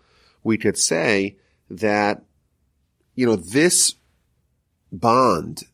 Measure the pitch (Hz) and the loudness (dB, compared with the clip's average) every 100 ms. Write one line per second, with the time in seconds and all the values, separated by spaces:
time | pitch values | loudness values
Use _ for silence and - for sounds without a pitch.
0 | _ _ _ _ 113 107 107 - - 165 | _ _ _ _ -2 0 0 -2 -2 0
1 | 147 98 98 - _ _ - 92 107 104 | 0 0 -2 -8 _ _ -20 -4 -2 0
2 | 104 104 _ _ _ _ _ _ _ _ | 0 -2 _ _ _ _ _ _ _ _
3 | _ - 120 107 82 123 175 - - - | _ -2 0 0 -2 0 2 2 -2 -4
4 | _ _ _ _ _ _ _ _ _ 92 | _ _ _ _ _ _ _ _ _ -2
5 | 117 123 123 82 80 82 - | 2 4 4 0 -4 -14 -18